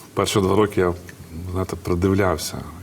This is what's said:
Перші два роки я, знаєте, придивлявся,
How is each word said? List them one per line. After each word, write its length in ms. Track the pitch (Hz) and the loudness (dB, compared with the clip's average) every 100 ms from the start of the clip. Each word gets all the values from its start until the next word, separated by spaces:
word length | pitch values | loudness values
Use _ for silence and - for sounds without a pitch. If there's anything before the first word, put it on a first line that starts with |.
| - | -8
Перші 260 | - 95 110 | -2 0 2
два 160 | 95 98 | 4 4
роки 240 | 104 - | 4 2
я, 120 | 90 87 - - - 82 90 | 2 0 -8 -18 -14 -10 -6
знаєте, 240 | 92 92 - | -4 -4 -6
придивлявся, 840 | - 90 95 98 95 90 - 73 67 85 | -2 0 2 4 2 0 -4 -8 -10 -10